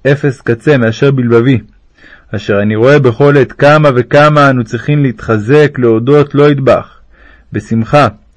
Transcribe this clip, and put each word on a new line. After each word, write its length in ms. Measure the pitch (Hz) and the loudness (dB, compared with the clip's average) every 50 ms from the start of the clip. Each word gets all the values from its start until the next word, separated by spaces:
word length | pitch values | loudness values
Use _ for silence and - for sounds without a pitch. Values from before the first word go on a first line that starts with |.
| - 135 | -4 -4
אפס 340 | 143 139 - 143 127 - | -2 -2 -4 -6 -6 -6
קצה 360 | _ - 120 113 - 151 151 135 | _ -6 -6 -4 -2 0 0 0
מאשר 340 | 117 113 113 - - 139 | 0 -2 -2 -2 -2 -2
בלבבי, 480 | 139 131 123 120 117 117 117 131 135 110 - - _ _ _ _ _ _ _ - - _ _ _ - | 0 -2 0 0 0 2 2 0 0 -2 -4 -10 _ _ _ _ _ _ _ -20 -20 _ _ _ -14
אשר 260 | 101 - - 107 101 | -10 -6 -4 -2 -2
אני 140 | 104 107 107 | -2 -2 -2
רואה 240 | 107 113 131 143 147 | 0 2 2 2 2
בכל 380 | 139 123 113 - 143 143 143 143 | 2 0 0 0 2 2 2 2
עת 140 | 127 117 | 0 -2
כמה 380 | - - 139 143 147 156 151 147 127 | -2 0 2 2 2 2 2 2 0
וכמה 540 | 123 120 - - 143 147 151 151 147 143 139 | 0 -2 0 2 2 2 2 2 2 2 2
אנו 140 | 135 127 117 | 2 -2 -4
צריכים 400 | 107 - 117 - - 147 147 143 | -6 -8 -8 -6 -4 -2 -2 -2
להתחזק, 720 | 135 113 - - - 113 107 104 107 139 151 151 135 - - | -2 -4 -6 -6 -4 -4 -2 -2 0 2 2 2 0 0 -2
להודות 580 | 123 117 113 110 117 127 143 147 139 143 - | 0 0 0 0 0 2 2 2 2 0 0
לו 140 | 139 143 147 | 0 2 2
יתברך, 500 | 147 139 135 123 107 - - - - - _ _ _ _ - - - _ _ _ - | 0 0 0 0 0 0 -2 -6 -16 -20 _ _ _ _ -20 -20 -20 _ _ _ -12
בשמחה, 540 | 104 - - 113 113 113 - - 147 139 110 98 - _ _ _ | -12 -8 -6 -4 -4 -2 0 0 0 0 0 -2 -8 _ _ _